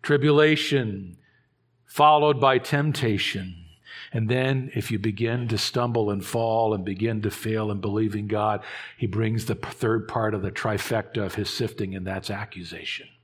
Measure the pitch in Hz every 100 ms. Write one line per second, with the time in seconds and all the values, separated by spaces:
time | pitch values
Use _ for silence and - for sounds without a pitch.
0 | - 143 143 147 151 156 - 139 117 101
1 | 92 85 _ _ _ _ _ _ _ -
2 | 147 151 151 135 131 127 127 143 151 139
3 | 120 101 - 98 92 87 85 _ - -
4 | - 120 110 127 131 135 131 117 - 110
5 | 110 101 117 120 117 107 - 127 120 117
6 | 104 101 90 117 113 113 113 104 92 98
7 | 113 110 104 - 110 110 107 101 104 104
8 | 110 107 104 107 107 104 - - - -
9 | 110 95 110 113 110 107 - - 117 110
10 | 107 120 110 104 95 - 110 104 - 113
11 | 104 117 98 - 101 - 117 - 98 95
12 | 92 95 - 101 104 95 85 82 80 -
13 | - _